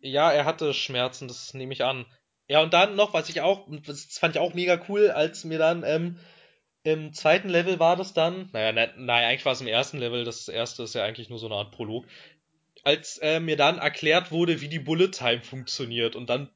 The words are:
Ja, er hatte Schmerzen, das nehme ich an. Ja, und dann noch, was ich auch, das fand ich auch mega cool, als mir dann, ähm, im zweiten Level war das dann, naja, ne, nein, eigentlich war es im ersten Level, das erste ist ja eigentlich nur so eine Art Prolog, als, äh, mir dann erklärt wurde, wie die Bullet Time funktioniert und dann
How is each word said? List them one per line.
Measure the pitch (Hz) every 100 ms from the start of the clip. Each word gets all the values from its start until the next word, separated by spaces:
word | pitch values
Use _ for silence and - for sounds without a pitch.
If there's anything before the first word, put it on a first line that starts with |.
Ja, | 135 139 160
er | 147
hatte | 143 156 156
Schmerzen, | 135 - 127 127 127 131
das | 120 -
nehme | 135 131
ich | 131
an. | 127 131 120 _ _ _ _
Ja, | 147
und | 160
dann | 170 202 202
noch, | 208
was | 170 160
ich | 165
auch, | 160 196 - 147 147
das | 143 - -
fand | 170
ich | 160
auch | 175
mega | 170 180 175 175
cool, | 202 208
als | 151 156 -
mir | 160 160
dann, | 160 170 143
ähm, | 156 170 170 - - _ _ _ _
im | 156 156 151
zweiten | 151 156 180 196
Level | 170 175 180
war | 165 175
das | 190
dann, | - 160 185 185
naja, | 113 110
ne, | 110 117 -
nein, | 123 120
eigentlich | 117 135
war | 143
es | 123
im | 127
ersten | 113 131 147
Level, | 120 120
das | 117 117 -
erste | 113 117 -
ist | 113 123
ja |
eigentlich | 107 113 113
nur | 117
so | 113
eine |
Art | 104 104
Prolog, | - 110 113 127 - - _ _ _ _ _
als, | 143 160 - -
äh, | 156 160
mir | 165 151
dann | 143 175
erklärt | 151 - 156 165 175
wurde, | 160 170 160
wie | 147
die | 160
Bullet | 135 160 190
Time | - 123 120
funktioniert | - 131 123 - 127 117 117 117
und | 120
dann | 123 143